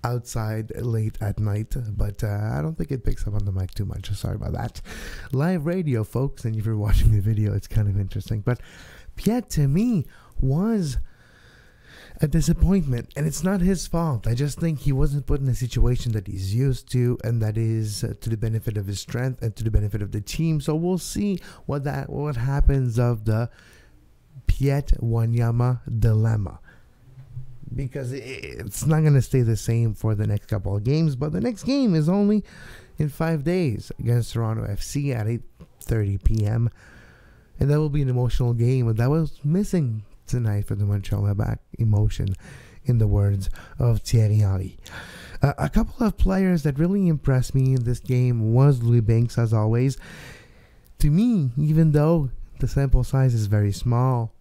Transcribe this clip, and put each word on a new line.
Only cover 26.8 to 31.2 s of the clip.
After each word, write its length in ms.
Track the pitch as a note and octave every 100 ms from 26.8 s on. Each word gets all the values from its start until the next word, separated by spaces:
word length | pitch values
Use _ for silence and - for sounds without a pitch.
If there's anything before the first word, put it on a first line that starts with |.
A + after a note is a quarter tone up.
| - _ - - - - - - -
Because 380 | B2 C3+ D3 B2+
it, 100 | C3+
it's 640 | C3 B2+ D2 A#1+ - - D3
not 160 | D#3+
gonna 200 | D#3 C#3
stay 200 | - C3+
the 140 | A#2 A2
same 380 | - A#2 A#2
for 200 | G#2 A2
the 120 | G#2 G#2+
next 200 | G#2 -
couple 300 | G#2+ F#2+ G2+
of 80 |
games, 320 | G#2 D3+ D#3+
but 160 | B2+